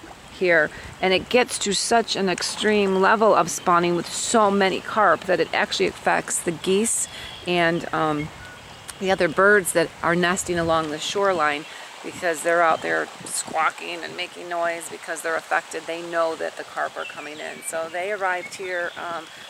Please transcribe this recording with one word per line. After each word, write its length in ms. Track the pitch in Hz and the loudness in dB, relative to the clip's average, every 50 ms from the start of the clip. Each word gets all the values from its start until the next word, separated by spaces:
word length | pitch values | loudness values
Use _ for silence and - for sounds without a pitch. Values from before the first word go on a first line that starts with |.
| - - - - - - - | -18 -18 -18 -18 -18 -16 -6
here, 340 | - 190 180 170 165 151 - - - - - - - | 0 2 4 6 6 4 2 0 -6 -14 -14 -6 -2
and 120 | - 185 190 | 2 2 4
it 160 | 180 - - | 2 2 4
gets 300 | - 247 247 240 - - | 4 4 4 4 0 -4
to 120 | - 208 196 | -2 -2 0
such 420 | - - - 240 233 220 - - | 0 0 2 4 2 2 2 0
an 140 | - 196 190 | 0 0 0
extreme 720 | 175 170 - - - - - 208 214 208 202 196 190 190 | 0 0 -2 -4 -4 -2 2 2 4 4 4 4 4 4
level 340 | 190 185 214 214 220 214 180 | 6 6 6 6 6 6 6
of 160 | 139 170 160 | 6 4 2
spawning 460 | - - - - 175 170 170 175 175 | -2 -4 0 4 4 4 4 4 2
with 100 | 170 - | 0 -2
so 440 | - - - - - - 233 214 202 | -4 -6 -6 -2 2 4 4 6 6
many 300 | 196 196 190 190 175 117 | 4 4 4 2 2 0
carp 400 | - - - 220 208 190 160 160 | -4 -2 2 4 4 6 4 4
that 200 | - 190 185 165 | 2 0 0 2
it 80 | 165 - - | 0 0 0
actually 340 | - 196 208 - - 190 | 0 0 0 0 0 0
affects 520 | 170 - - - 180 175 170 165 - - - | 0 -2 -2 0 0 0 0 0 -2 -4 -4
the 120 | - - 170 | -4 -4 -4
geese 560 | 151 - 180 190 196 220 226 - - - - - - - - - - - | -4 0 2 2 2 2 2 0 -2 -4 -6 -8 -12 -14 -14 -14 -10 -4
and, 460 | - 180 175 170 165 170 170 - - - | -2 0 2 2 2 2 0 -2 -2 -2
um, 360 | 160 160 156 151 147 147 156 - - - - - - - - - - - - - - | 0 0 0 0 -2 -4 -6 -10 -14 -16 -16 -18 -18 -18 -18 -18 -18 -16 -16 -10 -4
the 100 | 202 185 | 0 0
other 180 | 190 180 185 170 | 2 4 2 2
birds 440 | 143 - 190 202 208 208 185 - - | 4 6 6 6 6 6 4 2 2
that 160 | 175 165 - - - - | 2 2 0 -2 -4 -2
are 120 | 160 170 | 0 2
nesting 440 | 170 180 175 180 190 - - 180 175 | 2 2 2 2 0 -2 -2 -2 0
along 320 | 165 165 160 160 160 156 | 2 2 2 2 2 0
the 80 | 147 151 | -4 -6
shoreline, 640 | - - - 208 202 196 190 175 151 151 147 147 156 - - - - - - - - | -6 -4 -2 0 2 2 2 2 2 2 0 0 -4 -10 -14 -16 -16 -16 -16 -14 -12
because 380 | - - - - 180 165 147 - | -12 -8 -4 -2 -2 -2 0 0
they're 200 | 170 170 170 170 | 2 4 4 6
out 200 | 165 160 - 165 | 4 4 2 0
there 260 | 165 165 160 160 - - - - | -2 -2 -2 -2 -4 -8 -12 -12
squawking 800 | - - - - - - 156 156 165 175 - - 170 175 170 160 | -8 -6 -6 -6 -4 -2 0 0 0 0 -2 -8 -10 -8 -8 -10
and 140 | 156 156 | -10 -8
making 320 | 165 180 175 - 175 175 175 | -8 -10 -10 -10 -12 -10 -6
noise 400 | 175 170 170 170 165 170 165 - | -4 -2 -2 -2 -2 -4 -8 -10
because 320 | - 165 - - 170 156 - | -12 -12 -10 -10 -8 -6 -4
they're 140 | 165 165 | -4 -4
affected. 460 | 160 151 - 170 165 165 - - 160 160 | -4 -4 -2 -2 -2 -2 -4 -8 -10 -8
They 160 | 156 165 170 170 | -8 -8 -8 -8
know 320 | 170 170 170 165 165 160 | -4 -2 0 0 0 -2
that 200 | 156 165 165 - | -4 -6 -6 -6
the 80 | - 151 | -8 -12
carp 320 | - - 156 151 151 - | -10 -6 -4 -4 -4 -4
are 80 | 156 160 | -8 -10
coming 340 | - - - 147 147 151 156 | -10 -10 -12 -12 -12 -12 -12
in. 240 | 156 160 156 - - | -12 -12 -12 -12 -10
So 220 | - - 165 165 165 | -8 -6 -6 -6 -6
they 220 | 160 175 175 196 214 | -6 -6 -6 -4 -4
arrived 420 | 202 196 190 180 180 175 190 - | -2 -2 -2 -2 -2 -4 -8 -10
here, 380 | - 196 185 185 175 175 170 - | -10 -8 -6 -4 -4 -4 -6 -6
um, 280 | - 151 175 170 165 160 160 - - - | -8 -8 -8 -8 -8 -10 -12 -16 -18 -18